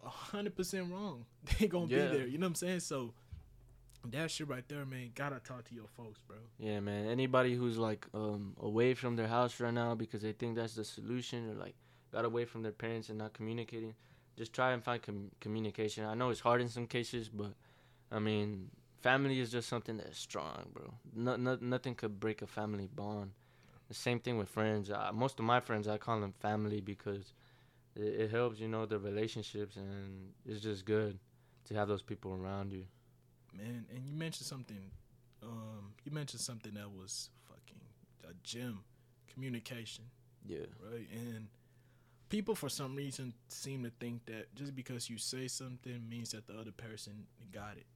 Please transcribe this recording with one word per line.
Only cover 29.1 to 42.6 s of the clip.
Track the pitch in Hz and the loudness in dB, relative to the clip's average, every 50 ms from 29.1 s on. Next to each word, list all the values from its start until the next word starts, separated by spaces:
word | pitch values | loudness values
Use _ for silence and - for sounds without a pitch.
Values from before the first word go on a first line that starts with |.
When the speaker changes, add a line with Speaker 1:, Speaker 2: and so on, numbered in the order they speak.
| 101 107 113 113 - 113 104 - - 104 104 98 101 | 2 2 2 2 0 -2 -4 -4 -4 -4 -4 -4 -4
Speaker 2:
and | 98 98 98 98 101 98 98 95 95 92 98 - - - | -6 -6 -6 -6 -6 -8 -8 -8 -10 -12 -14 -16 -12 -8
it's | - 107 104 | -8 -6 -2
just | 104 110 104 95 95 | -2 -2 -2 0 2
good | 110 107 107 107 104 98 95 - - - - - - - - - | 4 4 6 4 4 0 -6 -12 -18 -20 -20 -20 -20 -20 -16 -8
to | - 107 | -2 0
have | 107 104 101 | 2 4 4
those | 104 95 | 2 2
people | - - 101 - - 95 95 | 0 -4 -8 -6 -4 -4 -4
around | 92 92 95 98 98 98 98 | -4 -2 -2 -2 -2 -2 -4
you. | 95 95 92 95 - - - - - - - - - - - - - | -4 -6 -8 -10 -16 -20 -20 -20 -20 -20 -20 -20 -20 -20 -20 -18 -14
Speaker 1:
Man, | 92 104 117 120 120 110 - - | -10 -8 -8 -6 -8 -8 -10 -10
and | 127 131 | -8 -8
you | 139 147 | -6 -4
mentioned | 156 165 160 156 - - | -4 -4 -4 -4 -6 -8
something, | - 143 131 120 - 110 98 95 98 - - - - - - - - - - | -8 -8 -8 -8 -10 -10 -10 -10 -12 -14 -16 -18 -20 -20 -20 -20 -20 -20 -14
um, | - 117 117 113 110 110 110 104 101 101 107 - - | -12 -10 -8 -8 -8 -8 -10 -10 -12 -14 -14 -14 -10
you | 147 | -6
mentioned | 147 151 143 131 - 110 | -4 -4 -4 -4 -4 -4
something | - - 120 110 - 110 | -6 -6 -6 -8 -10 -8
that | 104 104 104 101 | -8 -8 -8 -8
was | 98 92 92 98 - - - - - - - - | -10 -12 -10 -8 -8 -8 -8 -8 -12 -20 -20 -20
fucking | - - - - - - - - - - - - - - - | -20 -20 -20 -20 -20 -20 -20 -20 -20 -20 -20 -20 -20 -20 -16
a | - 175 180 | -16 -16 -12
gem, | - - - 120 127 123 107 98 - - - - - - - - - - | -10 -8 -6 -4 -4 -4 -6 -8 -10 -16 -20 -20 -20 -20 -20 -20 -20 -14
communication. | - 131 131 131 120 120 - - 123 117 113 - - - 113 123 - - - - - - - | -10 -6 -4 -4 -4 -4 -6 -6 -8 -8 -8 -8 -10 -12 -14 -16 -20 -20 -20 -20 -20 -14 -10
Speaker 2:
Yeah. | 98 87 73 82 95 110 113 | -6 -6 -6 -6 -8 -10 -12
Speaker 1:
Right? | - 107 117 117 104 - | -10 -8 -8 -8 -8 -8
And | 104 117 120 120 113 110 110 107 - - - - - - - - - - - - - - - - | -8 -6 -6 -6 -6 -8 -10 -12 -16 -20 -20 -20 -20 -20 -20 -20 -20 -20 -20 -20 -20 -20 -6 -2
people, | - 214 202 226 214 | 0 0 2 0 0
for | - | 0